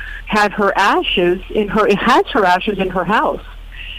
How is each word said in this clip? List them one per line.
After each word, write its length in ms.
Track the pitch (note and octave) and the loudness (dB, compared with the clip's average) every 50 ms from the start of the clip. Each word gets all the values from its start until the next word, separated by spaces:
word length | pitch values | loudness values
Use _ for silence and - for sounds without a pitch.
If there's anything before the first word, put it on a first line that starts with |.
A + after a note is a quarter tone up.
| - - - - - | -12 -12 -12 -14 -6
had 240 | - - G#3+ G#3 G3+ - | -2 0 2 2 0 0
her 220 | G#3 G3+ G3 - | 0 0 0 2
ashes 640 | F3 G3 G#3+ C4+ F4+ E4 - - - F3 F3 F3+ F#3+ - - | 2 2 2 2 2 0 0 0 2 2 2 2 0 -4 -4
in 180 | - G#3+ G#3 G3 | -2 -2 -2 0
her, 180 | E3 A3 G#3 | 2 2 4
it 120 | - G#3 F3+ | 4 2 2
has 280 | - A3+ C4 E4 G4+ - | 4 4 4 4 2 2
her 120 | - A3+ G3 | 0 2 4
ashes 360 | F3+ F3+ F#3 - A3 G3+ F#3+ | 4 2 2 2 -2 -2 -2
in 80 | F#3+ F#3 | -4 -2
her 160 | F3+ F#3 F3 | -2 -2 0
house. 400 | E3 G#3+ B3+ D#4 D#3+ - - - - - - - - - - - - - | 0 0 0 0 0 -2 -4 -10 -14 -16 -18 -18 -16 -16 -14 -14 -14 -14